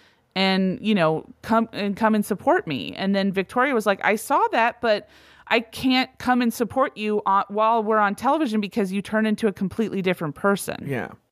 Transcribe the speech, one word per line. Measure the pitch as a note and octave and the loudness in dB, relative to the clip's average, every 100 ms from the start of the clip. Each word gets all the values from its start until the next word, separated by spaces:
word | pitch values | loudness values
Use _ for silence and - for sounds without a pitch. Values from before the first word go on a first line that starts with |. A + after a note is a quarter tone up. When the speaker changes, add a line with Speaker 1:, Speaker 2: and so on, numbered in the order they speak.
| _ _ _ | _ _ _
Speaker 1:
and, | F#3 F#3+ F#3+ F#3+ F3 | -2 0 2 0 0
you | G#3 | 0
know, | G3+ D#3+ D#3+ - - | 2 2 0 -6 -12
come | - A3+ A3+ | 0 0 0
and, | D3 G3+ F#3 | -4 -4 0
come | A3 | 2
and | G#3+ G#3 | 2 0
support | F#3+ - F4 - | -2 2 2 0
me?" | C3 D#2 - | -6 -6 -4
And | G3 G3 | 0 0
then | G3 | 0
Victoria | F#3+ F3+ B3 C#4 | -2 -2 0 2
was | A#3+ G#3 | 2 0
like, | G3 | 0
"I | - G#3+ | 0 0
saw | - D4 A#4 | 0 0 2
that, | D#4 A3 - | 2 0 0
but | A#3 G#3 - - - - - | 0 0 -4 -20 -20 -14 -2
I | A#3 | -2
can't | A#3 - C4 B3+ B3+ - | -2 -4 2 2 0 -4
come | - A#3+ | 0 2
and | A#3+ | 2
support | - A3+ C4 C#4 | 0 -2 0 -2
you | - G#3+ G#3 | -2 -4 -2
on, | G3 G3 - | 0 0 0
while | G3+ A3 A#3 | 0 2 2
we're | G#3+ A3 | 2 2
on | G3+ G3+ | 2 0
television | B3+ D4+ D4 G#3+ | 0 0 0 -2
because | G3+ A#3 G3 | -2 -2 -2
you | G3 | -4
turn | - A3 | -2 0
into | G#3+ G#3+ A3 | 0 0 -2
a | |
completely | F3+ F#3+ - G#3+ G3 | -2 -4 -2 -2 -2
different | F#3 F3 D#3+ | -2 -2 -4
person." | - G3+ G3+ - - - | -2 0 0 -2 -8 -6
Speaker 2:
Yeah. | B2+ E2 - _ | -6 -6 -12 _